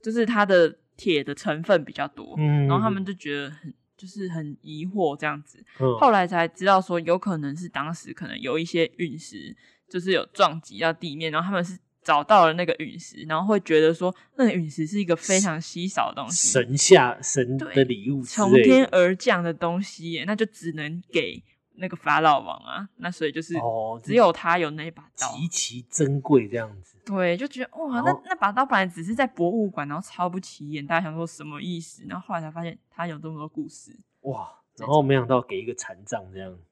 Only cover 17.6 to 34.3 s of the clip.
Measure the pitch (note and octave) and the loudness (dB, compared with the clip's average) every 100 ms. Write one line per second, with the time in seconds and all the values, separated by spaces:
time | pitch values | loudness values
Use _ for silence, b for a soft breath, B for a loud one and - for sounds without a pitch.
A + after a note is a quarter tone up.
17.6 | - G#2 C3 A2+ G#2+ C#3 B2 - G#3 C3 | -2 0 0 0 -4 -6 -6 -2 6 8
18.6 | - C4 C4+ F#3 F3+ F#3 B3 F#3 E3+ D#3+ | 8 8 6 4 4 2 2 2 0 -2
19.6 | F3 F3 G3+ - E3 E3 D#3+ G#3+ A3 - | -2 -2 -6 -10 -8 -6 -4 -4 -4 -4
20.6 | E3 D#3 D3+ E3+ - E3+ A#2 - _ _ | -10 -8 -8 -10 -4 -2 -2 -8 _ _
21.6 | _ _ F#3 E3+ - D3 D#3+ C#3 G2 - | _ _ -12 -6 0 4 6 4 0 -12
22.6 | - C#2 G3 _ E3+ F3+ D#3 C#3+ D#3+ E3 | -10 -12 -12 _ -12 -6 -6 -6 -6 -4
23.6 | A#2 A2+ A2 A#2 C3 A3+ G3+ E3 E3+ F3 | -4 -4 -6 -10 0 6 6 4 0 0
24.6 | D#3+ D3+ D#3+ E3 _ - C3 - E3 - | 0 -6 -12 -14 _ -8 -8 -4 -6 -4
25.6 | - A#2+ A#2+ - C#3+ C#3 C3 C#3 G#2 A#2 | -8 -10 -10 -2 0 0 4 4 4 -6
26.6 | A2 G2 - _ - G3 F3+ F3+ C#4+ B3+ | -8 -14 -20 _ -8 -2 -2 -2 -6 -10
27.6 | B3+ - D#4+ A#3+ F4 F4+ - F#4 G3+ G3+ | -12 -10 -6 -2 0 -2 -6 -2 -2 0
28.6 | C#4 A3 F#3+ E3+ E3 A3+ C4 - E3+ A3+ | 0 2 0 -4 -8 -2 -4 0 -2 0
29.6 | G#3 F3+ C#3+ D3 - - F3+ F3+ - - | -2 -4 -8 -8 -10 -6 -4 -4 -12 -16
30.6 | D3 D3+ C#3+ E3 E3+ D#3 E3 - D3+ D3 | -12 -12 -2 -2 -2 -6 -8 -10 -14 -10
31.6 | D#3+ E3+ E3 - - F3 - F3 D#3 E3 | -8 -10 -12 -20 -12 -12 -8 -8 -8 -10
32.6 | E3+ - _ - E3+ D3+ D#3+ D#3 D3+ - | -12 -12 _ -10 -8 -8 -12 -12 -12 -10
33.6 | D3 - - - _ _ C#3 | -12 -12 -20 -20 _ _ -10